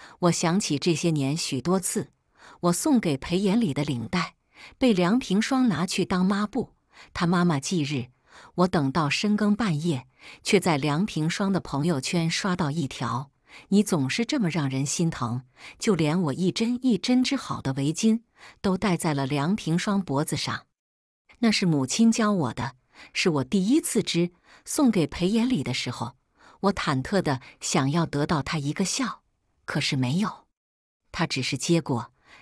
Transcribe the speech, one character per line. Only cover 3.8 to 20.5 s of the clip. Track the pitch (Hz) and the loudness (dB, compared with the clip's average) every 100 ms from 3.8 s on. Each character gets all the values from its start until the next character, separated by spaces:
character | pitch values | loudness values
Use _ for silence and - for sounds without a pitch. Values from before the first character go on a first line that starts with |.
领 | 151 123 - | -2 -4 -2
带 | 180 - - _ - - - | -4 -4 -8 _ -20 -16 0
被 | 262 | 2
梁 | 185 175 247 | 4 4 2
平 | - 190 | 2 0
霜 | 220 262 254 | 2 2 2
拿 | 156 180 | 0 -2
去 | - 185 | -2 0
当 | 185 | 2
抹 | 185 202 208 | 2 0 -2
布。 | 262 - _ _ - - | -4 -6 _ _ -20 -12
他 | - 170 | -2 0
妈 | 175 175 | 2 2
妈 | 143 | 0
忌 | - 185 | 0 -2
日， | 143 143 117 _ _ - - - | -2 -4 -6 _ _ -20 -6 0
我 | 180 | 2
等 | 175 135 | 2 0
到 | 175 147 | 0 0
深 | - 214 208 | 0 0 2
更 | 208 208 | 2 2
半 | 220 147 | 0 0
夜， | 170 131 - _ - - | -2 -4 -6 _ -20 -12
却 | - 196 | 2 2
在 | 190 147 | 4 0
梁 | 147 147 214 | 0 0 -2
平 | 160 156 | -2 -2
霜 | - 196 | -2 0
的 | 185 | -2
朋 | - 139 165 | -2 -2 0
友 | 143 | 0
圈 | - 175 165 | 0 0 0
刷 | - 196 180 | -2 -2 -2
到 | 156 | -2
一 | 156 135 | -2 -4
条 | - 117 117 143 _ _ - - | -4 -6 -6 -8 _ _ -14 0
：“你 | 202 | 2
总 | 208 170 131 | 4 0 0
是 | - 233 | -2 -2
这 | 302 | 0
么 | 180 | 0
让 | 165 139 | 0 -2
人 | 131 139 | -2 -2
心 | - 165 | 0 -2
疼， | - 120 120 - _ - - | -2 -4 -6 -8 _ -20 -4
就 | - 175 | 0 2
连 | 151 175 | 2 0
我 | 160 | 0
一 | 131 180 | 0 -2
针 | - 226 247 | 0 -2 0
一 | 254 202 | 0 0
针 | - 254 | 2 2
织 | 247 269 | 2 -2
好 | - 127 | -6 -6
的 | 135 | -4
围 | 135 139 | -2 -2
巾 | 160 220 226 _ _ - - | 2 2 2 _ _ -20 -6
都 | 202 185 | -2 0
戴 | 214 170 | 0 0
在 | 165 | 0
了 | 143 135 | -2 0
梁 | 147 147 214 | 0 0 -2
平 | - 170 | 0 0
霜 | - 202 | 0 -2
脖 | 180 135 160 | 0 -2 -2
子 | 151 | -4
上。” | - | -4